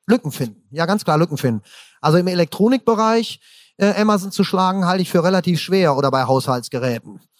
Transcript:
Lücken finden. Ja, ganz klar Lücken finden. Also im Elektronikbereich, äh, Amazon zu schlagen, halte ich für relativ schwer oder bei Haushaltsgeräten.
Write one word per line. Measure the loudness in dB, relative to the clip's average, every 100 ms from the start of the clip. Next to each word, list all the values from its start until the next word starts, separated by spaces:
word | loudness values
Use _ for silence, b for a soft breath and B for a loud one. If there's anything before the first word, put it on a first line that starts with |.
| 0
Lücken | 0 0
finden. | -6 -8 -8 _
Ja, | -6 -2
ganz | -2
klar | 0 0
Lücken | 0 0
finden. | -2 -4 B B B B
Also | 2 2
im | 2
Elektronikbereich, | -2 -2 2 2 2 0 0 2 0 -2 -10 b b b _
äh, | 0 2
Amazon | 2 0 -2
zu | -2
schlagen, | -2 2 0 0 0
halte | 0
ich | 0
für | 2
relativ | 2 2 0 -2
schwer | 0 0 2 2
oder | 0
bei | 0
Haushaltsgeräten. | 0 0 0 -6 -4 -6 -4 -4 -8 -20 _